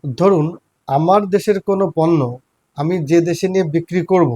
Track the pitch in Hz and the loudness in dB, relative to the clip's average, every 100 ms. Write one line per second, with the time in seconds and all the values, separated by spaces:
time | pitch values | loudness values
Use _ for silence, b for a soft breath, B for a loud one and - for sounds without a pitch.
0 | 147 120 185 185 156 196 _ _ - 139 | -10 -2 0 2 0 -6 _ _ -4 0
1 | 165 202 202 196 - 196 - 196 190 156 | 2 2 2 -2 0 -2 -2 -2 0 0
2 | 160 165 123 123 _ _ _ - 156 180 | 2 2 0 -6 _ _ _ -6 -4 -2
3 | 143 170 170 165 190 190 170 160 170 180 | 2 2 2 -2 -2 -2 0 -2 -2 -4
4 | 175 190 156 | 0 2 2